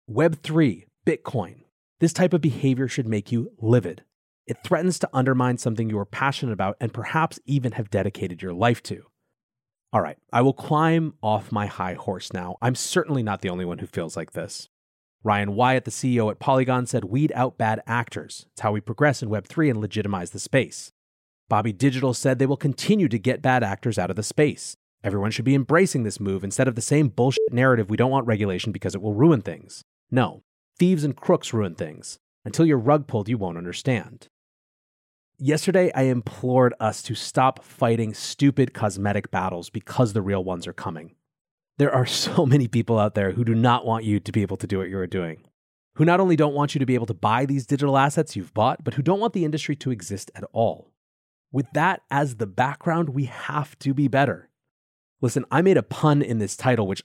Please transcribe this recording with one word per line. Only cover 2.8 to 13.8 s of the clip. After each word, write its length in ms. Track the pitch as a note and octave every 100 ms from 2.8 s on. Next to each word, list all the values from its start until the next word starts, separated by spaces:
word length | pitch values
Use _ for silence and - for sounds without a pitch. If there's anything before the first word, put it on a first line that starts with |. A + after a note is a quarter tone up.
| C3
should 180 | - A2+
make 240 | G#2+ G2+
you 220 | A#2 C#3+ -
livid. 440 | A2 A#2+ F2+ D#2+ _ _ _ _ -
It 120 | -
threatens 380 | - E3 F3+ E3
to 100 | -
undermine 440 | C3 C3 B2+ B2+ B2+
something 320 | - A2 A2+
you 100 | G#2+
are 60 | G2+
passionate 460 | - C3+ - C3
about 240 | G2+ G2 -
and 120 | A2+
perhaps 460 | - - E3 D#3+ - -
even 260 | C#3+ B2
have 160 | - G#2+
dedicated 520 | G2+ G2 - F#2 F2
your 100 | F#2
life 320 | F2 A#2 A#2
to. 220 | - F#2 - _ _ _ _ _ _ _ _
All 80 | A2
right, 160 | D#2 D2+ _
I 80 | A#2+
will 120 | C3
climb 600 | C#3 - D3+ D#3+ E3 D#3 -
off 260 | A2 G#2+ -
my 160 | G#2+ G2+
high 280 | - F#2
horse 400 | F2+ - F#2 -
now. 240 | F#2+ F2+ -
I'm 140 | A#2+ B2+
certainly 480 | - F#3 D#3+ C3+
not 160 | G#2+ G2
the 100 | F#2+
only 140 | F2+
one 140 | F2
who 100 | E2+